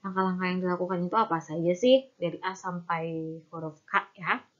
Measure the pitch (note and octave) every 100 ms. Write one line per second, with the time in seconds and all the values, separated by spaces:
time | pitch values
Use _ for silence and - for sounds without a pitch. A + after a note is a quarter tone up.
0 | G3+ F#3 F#3+ F#3 F#3 F#3 F#3 F3+ F#3 F#3
1 | F3 G#3+ A3 E3 D3+ D#3 E3+ F3+ B3+ C4
2 | C4 _ E3+ - F#3 F#3+ F#3 F3+ E3+ E3
3 | E3 D#3+ D#3+ D#3+ - E3 D#3+ D#3 - -
4 | - - E3+ A#3 -